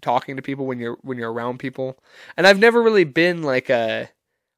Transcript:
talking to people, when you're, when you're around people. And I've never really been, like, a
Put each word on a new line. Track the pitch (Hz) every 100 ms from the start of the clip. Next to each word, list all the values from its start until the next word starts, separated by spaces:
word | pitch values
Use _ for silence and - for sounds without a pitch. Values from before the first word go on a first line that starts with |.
talking | - 123 - 135
to |
people, | 131 139 131
when | 123
you're, | 117 -
when | 135 123
you're | 117
around | 117 120 123
people. | 131 131 131 - _ - - -
And | 185
I've | 196
never | 233 233
really | 226 208 160
been, | 147 175 175
like, | 151 127 -
a | 120 113 110 117 _ _ _ _